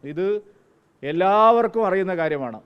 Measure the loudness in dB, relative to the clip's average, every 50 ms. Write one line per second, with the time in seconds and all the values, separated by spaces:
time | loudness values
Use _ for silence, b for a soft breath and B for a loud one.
0 | -14 -12 -8 -6 -4 -4 -4 -4 -6 b b b b b b b b b _ _
1 | -10 -6 -2 0 0 2 4 6 6 6 6 4 2 0 0 -2 -2 0 0 -2
2 | -2 -2 -2 -2 -2 -2 -2 -4 -6 -8 -10 -14 -18